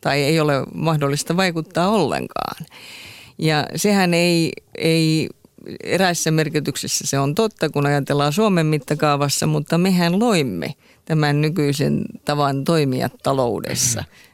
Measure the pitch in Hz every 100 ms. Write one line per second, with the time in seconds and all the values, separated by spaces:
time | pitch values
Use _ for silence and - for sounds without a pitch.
0 | 143 143 139 160 151 139 131 - 156 151
1 | 143 143 - 175 185 165 156 160 185 220
2 | 135 71 64 - - - - - - -
3 | - - - - 160 151 - - 208 202
4 | 180 170 175 170 165 - _ - 165 165
5 | 160 160 - - _ - - - - 165
6 | 190 165 160 156 151 147 139 - - -
7 | - 139 139 151 220 - 156 143 143 143
8 | 135 147 147 156 220 180 156 151 - 147
9 | 151 143 143 - 156 151 147 165 185 180
10 | 170 185 240 185 131 87 71 - _ _
11 | - 160 147 147 151 147 143 143 147 147
12 | - - - 147 139 139 135 165 139 127
13 | 123 - 127 139 120 95 - - - -
14 | - - -